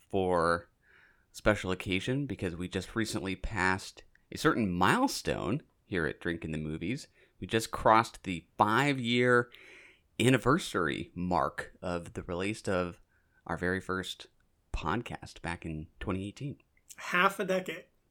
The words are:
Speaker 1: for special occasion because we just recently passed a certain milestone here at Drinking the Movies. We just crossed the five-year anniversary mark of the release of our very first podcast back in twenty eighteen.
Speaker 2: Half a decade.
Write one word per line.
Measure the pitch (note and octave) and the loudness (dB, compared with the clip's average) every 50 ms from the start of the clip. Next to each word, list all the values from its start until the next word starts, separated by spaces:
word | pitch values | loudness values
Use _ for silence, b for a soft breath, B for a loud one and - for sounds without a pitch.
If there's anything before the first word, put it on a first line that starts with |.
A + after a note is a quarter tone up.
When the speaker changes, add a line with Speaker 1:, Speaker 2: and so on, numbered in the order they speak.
| _ _ | _ _
Speaker 1:
for | - G2 F#2 F2+ F2+ E2+ E2 E2+ E2+ F2 - - _ _ b b b b b b b b b b | -2 0 2 4 4 4 4 4 2 0 -2 -10 _ _ b b b b b b b b b b
special | _ - - G#2+ G#2 - - F#2 | _ 0 2 2 2 2 0 -2
occasion | F#2 F2+ - G2+ F2+ F#2+ - - B2+ C#3 C#3+ | -2 -2 -2 -2 -2 -2 0 -2 -2 -2 -2
because | C3 G2 - G2+ F2 E2+ | -4 -4 -4 -4 -4 -4
we | D#2+ F2+ F2+ | -4 -6 -4
just | - F#2+ F2+ - - | -4 -4 -6 -2 -2
recently | A2+ A2 G#2+ - G#2+ F2+ F#2+ F#2 | -2 -2 -2 -2 -4 -4 -4 -4
passed | - - - A2 G2 F#2 F#2 F#2 F#2+ - - - - - - _ _ _ _ | -4 -6 -6 -2 0 2 2 2 0 -2 -10 -16 -18 -20 -20 _ _ _ _
a | - - | -10 0
certain | - D#3 - - A2 F#2+ | 2 2 2 4 0 0
milestone | F2 F2 F#2 G#2 E3 A#3+ C4+ C4+ - - - D#2 C2 G1+ G#1+ E2+ A#2 D#3 - _ _ _ _ | 2 4 4 4 6 4 2 0 0 -2 -2 -2 -2 -2 -2 -2 -4 -4 -6 _ _ _ _
here | _ G2+ F2 D#2+ | _ -2 0 0
at | C2 - - | 0 -2 -2
Drinking | - F2 E2 D#2+ - D#2+ | -4 -4 -4 -4 -4 -6
the | D#2 D#2 | -6 -4
Movies. | D#2 D2+ D#2 D#2+ E2+ F2+ B2 D3+ - - b b b b b b | -4 -6 -6 -6 -4 -6 -6 -6 -8 -16 b b b b b b
We | G2+ | -6
just | F2+ A2+ A2+ - - | 0 0 0 0 -2
crossed | - - - A#2+ A2 A2+ A#2 - - - - | -6 2 6 8 8 8 6 4 -4 -10 -6
the | F#2+ F2+ D#2+ - _ _ | -6 -6 -6 -6 _ _
five-year | - G#2+ G#2 A2 A#2+ C#3+ D3 C#3 C3 A#2+ A#2 A#2+ A#2+ B2 B2 B2 A#2+ A#2+ - B B B B B B B B B B B B _ - | 2 2 4 4 4 4 2 2 0 0 2 2 4 4 6 6 4 4 0 B B B B B B B B B B B B _ 2
anniversary | - B2 C3 - - A#2+ C#3+ F#3 - - - G2 E2+ D2 B1+ G1+ - - - | 4 6 6 6 4 4 2 2 0 -2 -2 0 0 0 -2 -4 -6 -8 -6
mark | F2+ F2 F2+ F2 D#2+ C2+ - - - - - - - | -6 -2 0 2 2 2 0 -2 -6 -10 -12 -14 -10
of | - F#2 F2 G#2 - - - | -6 -4 -4 -4 -6 -8 -10
the | - | -10
release | F2 - F2 F2 F#2+ G2+ A2+ - - G#2+ | -8 -6 -4 -4 -2 -4 -4 -4 -4 -2
of | F#2+ F2+ F2+ F2 E2 - _ _ _ _ _ _ _ _ _ | 0 0 0 -2 -6 -10 _ _ _ _ _ _ _ _ _
our | - E2+ | -8 -6
very | D#2+ F2 F2+ F#2 F#2 | -2 -2 -2 -2 -2
first | - - F#2 F#2+ F#2 - - - - - _ _ _ _ _ _ _ _ | -2 -4 -4 -4 -4 -6 -10 -12 -14 -20 _ _ _ _ _ _ _ _
podcast | - - - D2+ F#2 A#2+ A#2+ - D2+ - - - - - | -8 -4 -2 -2 -2 -2 -4 -6 -10 -12 -12 -16 -18 -12
back | - E2+ E2+ - - | -10 -10 -10 -8 -8
in | E2 D#2+ D#2 D#2 - _ - | -8 -8 -8 -10 -12 _ -10
twenty | - G#2 F#2+ F#2+ G2 G#2 | -6 -6 -4 -4 -6 -8
eighteen. | - - C3 C#3+ A2+ - _ _ _ _ _ - - | -10 -10 -10 -10 -10 -12 _ _ _ _ _ -20 -18
Speaker 2:
Half | - - - F3 F3+ F#3 G3 F#3+ - | -14 -6 -2 2 4 4 4 2 0
a | G3+ | -2
decade. | E3+ F#3 F#3 - - D3 F3 - _ _ _ _ _ | -2 -2 -2 -2 -4 -10 -10 -14 _ _ _ _ _